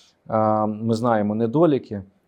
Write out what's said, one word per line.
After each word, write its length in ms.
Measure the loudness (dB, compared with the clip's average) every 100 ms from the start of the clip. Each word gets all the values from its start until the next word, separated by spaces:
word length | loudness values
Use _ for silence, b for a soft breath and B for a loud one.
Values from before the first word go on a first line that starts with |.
| b b -4
е, 360 | 0 2 2 -2
ми 280 | -2 -2
знаємо, 400 | 0 0 0 0
недоліки, 680 | -2 0 2 2 2 -4 -12 -14 _